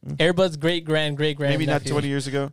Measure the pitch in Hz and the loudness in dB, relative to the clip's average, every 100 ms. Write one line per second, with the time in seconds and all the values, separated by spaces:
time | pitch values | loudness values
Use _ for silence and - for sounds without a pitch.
0 | 135 143 160 180 185 151 160 175 160 156 | -10 0 2 4 2 2 -2 -2 0 0
1 | 151 143 151 143 143 143 - 147 139 143 | 0 0 -2 0 0 2 2 0 0 -2
2 | 143 139 135 139 139 | 0 -2 -2 -2 -4